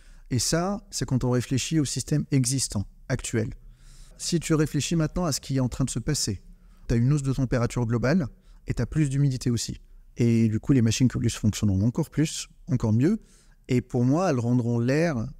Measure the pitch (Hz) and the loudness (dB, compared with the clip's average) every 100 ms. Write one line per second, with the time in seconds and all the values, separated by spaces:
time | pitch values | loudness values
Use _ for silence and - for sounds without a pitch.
0 | - - - 127 - 165 185 202 - - | -20 -18 -6 -2 0 -2 -2 -6 -8 -8
1 | 131 127 123 123 - 131 - 160 139 131 | -2 0 0 0 0 -2 0 0 0 -4
2 | - 151 - 139 123 135 - 107 - - | -2 -2 0 0 2 -2 -4 -6 -8 -10
3 | - 123 - 113 107 - - - - - | -6 -6 -2 -2 -4 -8 -18 -20 -20 -20
4 | - - - 170 - 156 156 147 - 170 | -20 -12 -4 -2 0 0 0 -2 0 0
5 | 156 - 175 127 - 135 127 - 135 127 | 0 -2 -4 -4 -4 -2 -2 -2 -4 -4
6 | 117 139 - 98 - - - - - 117 | -4 -2 -2 -6 -10 -20 -20 -10 -2 2
7 | 127 151 135 131 127 127 117 - 117 117 | 4 2 0 -2 0 0 0 -2 -2 0
8 | 123 180 127 - - - - - 120 156 | 2 0 -2 -10 -20 -12 -6 -4 -2 -2
9 | 147 139 143 127 127 117 - - - - | 0 2 0 0 -2 -2 -4 -10 -16 -20
10 | - - 117 117 113 107 - 135 113 - | -10 0 2 4 4 2 2 4 4 4
11 | 127 127 120 - 107 - 104 95 110 143 | 2 2 -2 0 0 0 0 2 0 0
12 | 156 - 160 - - - - 123 113 110 | -4 -2 -2 -4 -12 -12 -4 -2 2 2
13 | 147 220 - _ _ _ - 127 - 127 | 2 0 -6 _ _ _ -2 0 0 0
14 | 123 151 190 127 117 123 117 117 120 147 | 2 2 2 0 2 0 2 0 2 2
15 | 170 127 113 | 0 -2 -6